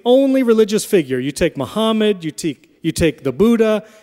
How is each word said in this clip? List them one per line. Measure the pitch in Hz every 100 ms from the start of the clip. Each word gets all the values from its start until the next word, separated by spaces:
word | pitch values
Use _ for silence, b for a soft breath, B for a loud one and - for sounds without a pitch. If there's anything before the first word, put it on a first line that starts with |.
only | 240 262 269 262
religious | 240 220 214 208 -
figure. | 196 135 131
You | 135
take | - 170 143
Muhammad, | 127 208 220 220 214 196
you | 170
take, | - 170 131 _ _
you | 165
take | - 165 -
the | -
Buddha. | 127 220 233 220 214 B B